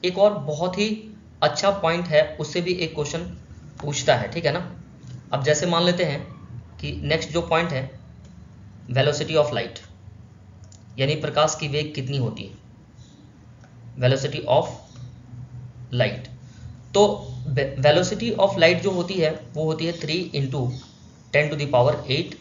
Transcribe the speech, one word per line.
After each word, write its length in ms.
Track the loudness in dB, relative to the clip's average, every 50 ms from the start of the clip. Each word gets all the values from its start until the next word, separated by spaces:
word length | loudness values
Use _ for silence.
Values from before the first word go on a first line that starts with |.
| -2
एक 140 | -2 4 6
और 200 | 4 4 4 2
बहुत 400 | -4 -4 -2 -2 -2 -2 0 0
ही 100 | 0 0 0 -4 -8 -16 -18 -18 -20 -20 -2 2
अच्छा 280 | 2 2 2 4 2 2
point 360 | 2 4 2 2 2 0 0
है, 160 | 4 4 4 4 4 -2 -8
उससे 200 | -8 -4 -2 -2
भी 120 | -2 0 -2
एक 200 | -2 -2 -4 -4
question 240 | -4 -4 -4 -4 -6 -6 -8 -12 -14 -16 -18 -20 -20 -20 -18 -14 -8
पूछता 340 | -6 -4 -4 0 4 4 4
है, 140 | 4 2 -4
ठीक 120 | -6 -2 -2
है 80 | 0
ना? 300 | -2 -2 -4 -8 -12 -16 -18 -20 -20 -20 -18 -16 -16 -16 -8 -4
अब 120 | -4 0 2
जैसे 220 | 2 2 2 2
मान 160 | 2 2 4
लेते 220 | 4 4 2 2 0
हैं 180 | 0 -2 -4 -8 -12 -16 -18 -16 -16 -16 -16 -16 -18 -14 -10
कि 120 | -10 -8 -8 -6 -2
next 260 | -2 -2 -2 -2 -2
जो 120 | -4 -4
पॉइंट 280 | 0 2 0 0 2 0
है, 300 | -2 -4 -6 -8 -12 -18 -20 -20 -20 -20 -20 -20 -20 -20 -20 -20 -20 -20 -20 -20 -20 -18 -10 -2
velocity 440 | 0 2 2 2 2 0 -4 2 4
of 160 | 4 4 4
light, 280 | 0 -4 -4 -6 -10 -14 -18 -20 -20 -20 -20 -20 -20 -20 -20 -20 -20 -20 -20 -20 -20 -20 -20 -20 -20 -20 -20 -16 -4 -2
यानी 160 | 0 0 0
प्रकाश 420 | -2 -4 -2 2 2 2 2 2 -4
की 80 | -6 -4
वेग 260 | -2 -4 -4 -4 -6
कितनी 220 | -8 -6 -4 -2
होती 260 | -2 -2 -4 -4 -8
है, 120 | -12 -14 -16 -20 -20 -20 -20 -20 -20 -20 -20 -20 -20 -20 -20 -20 -20 -20 -20 -20 -20 -20 -20 -20 -20 -20 -20 -20 -20 -16 -6 2
velocity 400 | 2 4 4 2 0 -4 -6 -6 0 2 2
of 160 | 2 2 0 -8 -14 -18 -20 -18 -18 -18 -18 -18 -20 -20 -18 -16 -16 -16 -16 -16 -16 -16 -16 -16 -16 -12 -4 0
light। 340 | 2 2 2 0 -4 -10 -14 -16 -18 -18 -20 -20 -18 -16 -16 -16 -18 -16 0 6
तो 100 | 6 6 6 4 -2 -8 -10 -10 -8 -4 -2
ve-, 200 | 0 0 0 -2 -2 4 6
velocity 480 | 6 6 6 4 2 -2 -2 -2 -2 2 4
of 180 | 4 2 6
light 240 | 6 6 6 6 4
जो 100 | 0 0
होती 240 | 0 0 -2 -2 0
है 160 | 2 2 0 0 -2 -10 -10 -6
वो 100 | -2 -2
होती 220 | -2 -2 -2 -2
है 80 | -4 -4
three 240 | -4 -4 -4 -2 -2 -4 -4 -2
into 280 | -2 -2 -2 -2 -2 -2 -2 -4 -8 -14 -16 -20 -20 -20 -20 -20 -20 -12 0 2
ten 160 | 2 2 2
to 80 | -2 -4
the 100 | -2 2 4
power 200 | 4 4 4 2 0 -2 -2
eight 240 | -2 -2 -2 -6 -10 -18